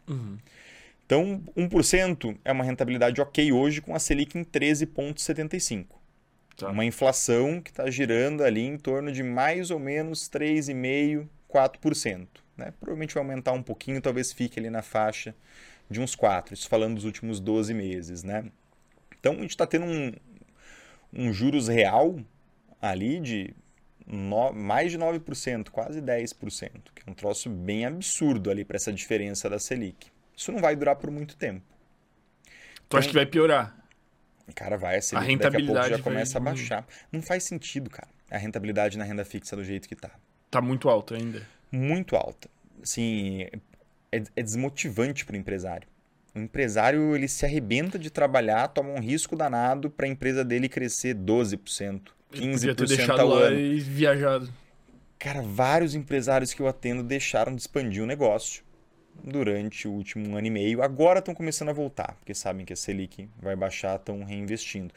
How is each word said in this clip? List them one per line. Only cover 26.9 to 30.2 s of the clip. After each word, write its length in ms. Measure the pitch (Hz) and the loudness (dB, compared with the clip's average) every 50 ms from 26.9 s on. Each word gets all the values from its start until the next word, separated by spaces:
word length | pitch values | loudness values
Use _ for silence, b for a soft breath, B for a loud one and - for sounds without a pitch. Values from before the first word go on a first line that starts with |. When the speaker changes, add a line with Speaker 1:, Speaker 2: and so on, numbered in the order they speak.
| _ | _
Speaker 2:
que 80 | - - | -20 -18
é 60 | - | -16
um 40 | 92 | -12
troço 360 | - - 104 101 - - 123 | -6 -4 -2 -2 -2 -4 -6
bem 340 | 107 90 87 95 104 110 113 | -8 -6 -4 -2 -2 -2 -2
absurdo 640 | 127 156 180 190 - - - 160 147 131 107 92 101 | -2 -4 -6 -4 -4 -2 2 2 2 2 2 0 -2
ali 160 | 98 101 101 | -2 -2 -4
pra 120 | - - | -6 -6
essa 160 | 98 - 113 101 | -4 -4 -4 -6
diferença 580 | 92 - - 113 104 101 101 101 98 - 101 | -6 -4 -2 -2 0 0 -2 -4 -6 -4 -4
da 80 | 101 104 | -4 -4
Selic. 480 | - - 131 127 110 92 92 - - - _ _ | -4 -4 -4 -4 -4 -6 -8 -12 -20 -20 _ _